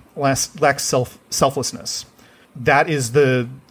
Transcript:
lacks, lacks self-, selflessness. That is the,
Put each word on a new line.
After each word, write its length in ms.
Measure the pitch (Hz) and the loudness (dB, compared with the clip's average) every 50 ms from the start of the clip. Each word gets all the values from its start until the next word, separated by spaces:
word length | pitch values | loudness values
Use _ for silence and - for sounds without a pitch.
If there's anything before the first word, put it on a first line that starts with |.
| - _ - | -20 _ -8
lacks, 420 | - 139 139 135 - - - - 160 | -2 0 0 0 0 -4 -6 -4 0
lacks 240 | 151 143 139 - - | 2 2 2 0 -2
self-, 340 | - - 170 160 - - - _ - | -2 -2 -2 -2 -4 -8 -20 _ -8
selflessness. 760 | - - 147 139 139 143 123 - - - - - - - - - _ _ - _ _ _ _ _ - | -2 0 2 2 0 -2 -6 -6 -8 -10 -12 -10 -10 -10 -12 -14 _ _ -20 _ _ _ _ _ -12
That 340 | 135 117 151 139 143 160 170 | -2 0 2 4 4 2 2
is 220 | 156 143 123 113 | 0 -2 -2 0
the, 360 | 120 147 143 131 127 127 120 123 131 - _ _ | 2 4 4 4 4 2 -2 -4 -8 -18 _ _